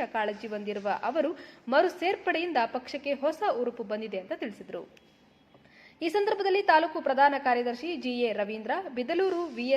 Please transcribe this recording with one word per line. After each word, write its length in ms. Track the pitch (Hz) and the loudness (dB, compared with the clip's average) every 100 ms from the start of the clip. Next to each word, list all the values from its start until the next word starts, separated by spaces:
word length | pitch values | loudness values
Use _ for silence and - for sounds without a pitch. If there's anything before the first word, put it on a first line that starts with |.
| 233 226 | -4 -2
ಕಾಳಜಿ 340 | 214 202 226 208 | -2 -4 -6 -8
ಹೊಂದಿರುವ 340 | 208 208 202 185 220 | -6 -4 -2 -2 -2
ಅವರು 200 | 302 285 - - - - 262 | 0 0 -2 -12 -16 0 4
ಮರು 160 | 359 - | 4 2
ಸೇರ್ಪಡೆಯಿಂದ 580 | 349 - - 339 349 285 226 254 | -2 0 -2 -2 0 0 0 -2
ಪಕ್ಷಕ್ಕೆ 380 | 254 277 277 277 285 | -8 -8 -4 -2 -2
ಹೊಸ 160 | 311 415 240 | 0 -2 0
ಉರುಪು 240 | 240 240 208 | -2 -4 -6
ಬಂದಿದೆ 260 | 214 220 196 185 | -6 -4 -6 -6
ಅಂತ 80 | 339 | -6
ತಿಳಿಸಿದರು. 400 | 254 202 190 180 - - _ _ _ _ _ - - - - - 330 | -6 -8 -12 -12 -12 -20 _ _ _ _ _ -20 -20 -20 -20 -6 0
ಈ 20 | |
ಸಂದರ್ಭದಲ್ಲಿ 480 | 403 403 403 392 381 392 | 2 2 2 2 2 6
ತಾಲೂಕು 300 | 320 330 339 285 | 6 6 -2 0
ಪ್ರಧಾನ 280 | 262 285 277 269 | 6 6 6 2
ಕಾರ್ಯದರ್ಶಿ 420 | 240 240 240 330 320 | 2 0 -4 -6 -6
ಜಿ 100 | 247 247 240 | -4 0 0
ಎ 20 | 208 | 0
ರವೀಂದ್ರ, 340 | 202 220 214 320 370 247 | -2 -4 -2 -4 -4 -6
ಬಿದಲೂರು 460 | 240 339 381 349 339 233 | -2 2 2 0 -4 -4
ವಿ 80 | 247 | 0